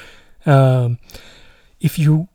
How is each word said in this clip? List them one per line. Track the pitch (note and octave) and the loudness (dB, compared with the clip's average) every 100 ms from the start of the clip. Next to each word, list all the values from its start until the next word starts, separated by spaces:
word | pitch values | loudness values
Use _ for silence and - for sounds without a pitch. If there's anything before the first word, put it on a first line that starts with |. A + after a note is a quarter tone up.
| - - _ - - | -20 -20 _ -8 0
Um, | C#3 C3 B2+ A#2+ A#2+ - - - - - _ _ _ | 2 2 0 -2 -6 -12 -20 -20 -20 -20 _ _ _
if | E3 - | -6 -2
you're | D3 D#3 F3 | 0 0 -4